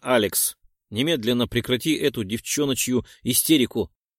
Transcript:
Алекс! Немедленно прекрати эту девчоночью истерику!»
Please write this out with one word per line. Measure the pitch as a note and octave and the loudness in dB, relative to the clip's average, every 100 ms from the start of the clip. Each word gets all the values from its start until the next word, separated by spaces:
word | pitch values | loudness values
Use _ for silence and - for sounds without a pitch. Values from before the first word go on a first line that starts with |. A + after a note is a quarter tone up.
Алекс! | C3 B2 G#2 - - - _ _ _ | 2 2 2 0 -2 -4 _ _ _
Немедленно | G#2+ D3 E3 A2 B2 A#2+ | -2 0 0 0 0 0
прекрати | A#2+ A2+ B2+ D#3 D3+ | -2 -2 -2 0 0
эту | D3 B2 G2 | 0 -2 -4
девчоночью | A2+ - - C#3+ B2+ - B2 - - | -6 -4 -2 -2 -2 0 -2 -2 -8
истерику!» | - B2 - D#3+ A#2+ - G2 _ _ | -2 -2 4 4 4 0 -6 _ _